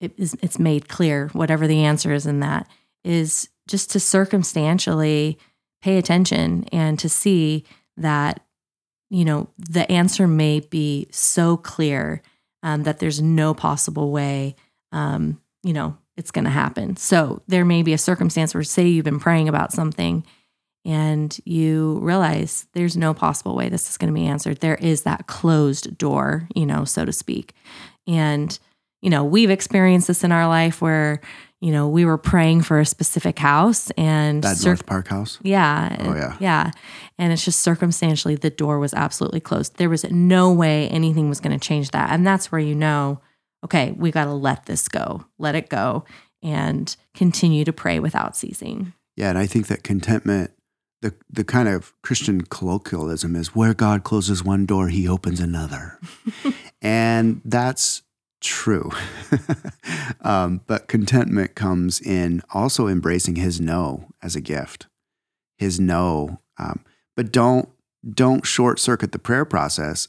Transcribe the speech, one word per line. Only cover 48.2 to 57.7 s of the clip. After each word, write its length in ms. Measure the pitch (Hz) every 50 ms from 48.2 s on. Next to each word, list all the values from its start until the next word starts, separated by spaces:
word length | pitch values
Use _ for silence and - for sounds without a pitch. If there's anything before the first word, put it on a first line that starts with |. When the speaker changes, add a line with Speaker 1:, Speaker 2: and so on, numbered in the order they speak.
| - - -
Speaker 1:
ceasing. 600 | - - - - - - - - - 190 180 - _ _ _ -
Speaker 2:
Yeah, 140 | - 107 98
and 80 | 90
I 100 | 92 101
think 200 | 101 - 117 101
that 160 | - 104 -
contentment, 680 | - - 101 95 - 107 110 110 - 104 101 98 87 - _ _ _ _ _ _ _ _ _ -
the, 120 | - 107 - _ _ -
the 140 | - 107 104
kind 240 | - 120 123 123 107
of 240 | 95 87 - - _ _
Christian 400 | - - 123 - - 110 98 92
colloquialism 920 | 87 - - - 95 90 90 101 - - 98 82 78 78 82 78 - 85 85
is, 180 | 85 82 - -
"Where 200 | 110 113 113 107
God 280 | - 113 107 104 98
closes 420 | - - 113 107 90 98 101 90 90
one 200 | 98 98 98 98
door, 240 | 92 101 95 92 87
he 180 | 85 95 90
opens 340 | 87 90 92 - 90 87 87
another." 580 | 87 85 85 80 80 76 73 67 71 82 - - 175 - - - - 226 - -
Speaker 1:
<laughs> 380 | - 277 262 - - - _ -
Speaker 2:
And 600 | - 107 110 113 113 113 117 113 113 113 110 - -
that's 580 | 117 113 120 123 127